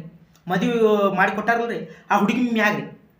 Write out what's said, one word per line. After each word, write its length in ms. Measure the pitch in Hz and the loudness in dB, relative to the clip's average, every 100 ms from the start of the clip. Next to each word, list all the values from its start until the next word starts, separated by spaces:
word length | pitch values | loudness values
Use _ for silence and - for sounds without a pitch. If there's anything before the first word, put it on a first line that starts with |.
| - - _ _ - | -12 -20 _ _ -4
ಮದುವೆ 680 | 185 247 233 214 208 196 180 | -2 0 2 2 4 2 2
ಮಾಡಿಕೊಟ್ಟಾರಲ್ರಿ 880 | 202 202 226 233 233 175 165 - - | 0 0 -2 -2 -2 -6 -10 -18 -2
ಆ 60 | 202 | 0
ಹುಡುಗಿ 240 | 202 247 | 2 0
ಮ್ಯಾಗ್ರಿ. 600 | 247 220 208 147 143 - _ | 0 2 0 0 -8 -16 _